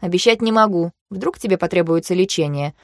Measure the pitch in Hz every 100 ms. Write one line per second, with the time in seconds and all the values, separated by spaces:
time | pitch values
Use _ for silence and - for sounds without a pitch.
0 | 180 180 233 226 226 220 214 175 170 -
1 | - 190 294 - 220 185 170 180 165 165
2 | - 180 190 - 147 143 147 -